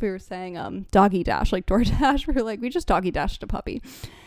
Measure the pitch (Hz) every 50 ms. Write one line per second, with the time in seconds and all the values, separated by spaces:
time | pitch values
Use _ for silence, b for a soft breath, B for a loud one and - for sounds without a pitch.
0 | 233 208 185 190 - - 196 185 185 185 180 165 - - 185 190 190 - - 196
1 | 190 202 190 185 170 - 95 69 67 - - 185 180 - 185 214 240 202 - -
2 | 302 269 285 269 - - 277 254 226 226 220 202 233 254 277 349 - - - 165
3 | 185 180 156 156 143 - - - - - - - - - 95 - - B B B
4 | B B B B B